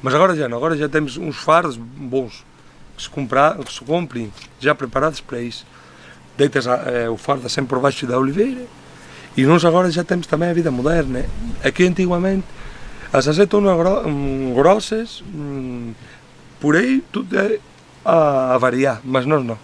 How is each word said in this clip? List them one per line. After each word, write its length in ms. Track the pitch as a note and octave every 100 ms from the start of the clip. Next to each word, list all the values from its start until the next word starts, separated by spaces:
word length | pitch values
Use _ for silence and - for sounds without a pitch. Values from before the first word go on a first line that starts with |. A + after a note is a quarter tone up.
Mas 120 | C3
agora 200 | B2+ F#3
já 140 | E3 C3+
não, 80 | A#2
agora 200 | D#3 D#3
já 120 | D3
temos 280 | D#3 D3 B2+
uns 180 | E3+ C#3
fardos 400 | - D#3+ E3+ A#2
bons, 680 | A#2 C3+ C3+ C3 B2 - - - - - - -
que 60 |
se 80 | -
compra-, 460 | - C3 C3 D3 E3+
que 80 | C3
se 80 | -
comprem, 500 | A#2+ E3 E3+ B2 A2 - - -
já 160 | C3
preparados 460 | D3 C3 C3 D#3 D3
para 200 | - A#2+
isso. 260 | A#2+ - - - - - - - - -
Deitas 300 | C#3 C#3 A#2+
a, 100 | B2 B2+
eh, 220 | B2 A#2
o 60 | A2
fardo 320 | - C#3 B2
sempre 200 | - C3
por 120 | C3
baixo 260 | C#3 C3 B2+
da 120 | B2
oliveira. 440 | C3 D#3 A#3+ B3+ B3 - - - - - - -
E 80 |
nós 200 | C3 E3+
agora 260 | E3+ E3+ F#3
já 120 | E3
temos 240 | E3 F3+ E3
também 220 | D3+ E3+
a 40 |
vida 160 | E3+ E3
moderna. 540 | B2+ C3+ E3+ C3 B2 A2+ - - -
Aqui 240 | C3+ - F3+
antigamente, 580 | F3 F3+ F3 F#3 G3 F3+ - - - - - -
as 160 | C3+ C3+
azeitonas 480 | D#3 G3+ G#3 G3+ F3
gro-, 320 | E3+ G3 -
hum, 460 | C#3+ C#3 C3+ C3 B2
grossas, 680 | D3+ G#3 - A3 A3+ - -
hum, 600 | E3 D3 C#3 B2+ B2 A#2 A2 - - - - - -
por 160 | D3
aí 300 | D#3 B3 C4 -
tudo 260 | G#3+ F#3+ G3
é 200 | G3+ A3 - - - -
a, 520 | - E3+ D3+ C3+ C3
a 40 | B2+
variar, 420 | B2+ B2 C3+ A2
mas 220 | C3 C3 B2+
nós 180 | D#3
não. 140 | B2 A2